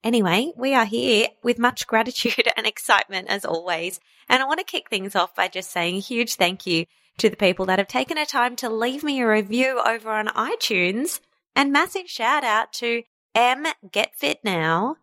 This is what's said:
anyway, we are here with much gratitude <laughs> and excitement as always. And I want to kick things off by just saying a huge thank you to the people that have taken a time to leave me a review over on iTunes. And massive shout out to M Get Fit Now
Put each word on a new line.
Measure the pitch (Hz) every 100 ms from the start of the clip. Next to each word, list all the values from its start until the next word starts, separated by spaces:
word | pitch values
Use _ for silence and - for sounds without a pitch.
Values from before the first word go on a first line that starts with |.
anyway, | 220 233 254 214 294 233
we | 262
are | 262 214
here | 233 254 214 226 _
with | 240 233
much | 240 247 -
gratitude | 220 233 - 233 - 240
<laughs> | -
and | 220
excitement | - - 202 - 190 196
as | 196
always. | - 165 180 165 175 185 _ _ -
And | 254
I | 269
want | 320
to |
kick | 392 - -
things | 208 196
off | 196 180 -
by | 185
just | 185 185
saying | 180 170
a | 185
huge | 190 233 226
thank | - 180 185 -
you | 165 170 _ _ -
to | 214
the | 214
people | 196 185 190
that | 185
have | 196
taken | 254 269 311
a | 294
time | 262 247 240
to | 247
leave | 220 233 277
me | 302 269
a | 233
review | 214 196 233 262 254 -
over | 226 220
on | 214 214
iTunes. | 208 247 466 - 196 180 208 311 - _ _ _
And | - 277
massive | 285 359 392 359
shout | - 233 294
out | 254 214 -
to | - 233 233 233 _ _ 220
M | 247 262 311 - 190
Get | 202 - -
Fit | 285 -
Now | 214 175 160 165 240 -